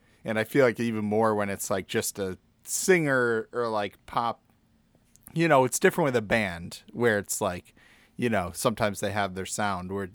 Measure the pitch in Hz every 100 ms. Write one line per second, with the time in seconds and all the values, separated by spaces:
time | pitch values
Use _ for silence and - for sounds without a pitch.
0 | _ _ - 110 110 143 127 110 117 107
1 | 104 107 110 104 101 98 - 98 - 113
2 | - - 95 90 _ _ - - - 180
3 | 151 131 120 113 - 120 117 107 101 -
4 | - 131 117 - _ _ _ _ _ _
5 | _ _ - 160 165 139 127 - 190 -
6 | 151 120 104 113 98 85 87 - - 117
7 | 117 104 92 - 101 90 - _ - _
8 | _ - 117 104 87 - 131 107 107 98
9 | 104 104 98 92 90 - 104 92 92 98
10 | 92